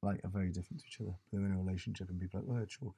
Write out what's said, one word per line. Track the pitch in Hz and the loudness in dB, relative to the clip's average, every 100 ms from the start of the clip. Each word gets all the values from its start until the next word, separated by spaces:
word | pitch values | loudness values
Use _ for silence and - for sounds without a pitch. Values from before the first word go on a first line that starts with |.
like, | 101 98 | 2 2
are | - | 0
very | 98 95 | 2 2
different | 87 90 160 | 2 -2 -6
to | - | -10
each | - | -6
other. | 101 92 _ | -6 -6 _
They're | 104 98 | 0 4
in | |
a | 95 | 4
relationship | 92 92 98 101 95 | 4 0 -2 -4 -2
and | 90 | -2
people | 92 95 | -2 -2
are | |
like, | - 120 | 0 0
Oh, | 107 | 0
chalk | - 113 | -4 -8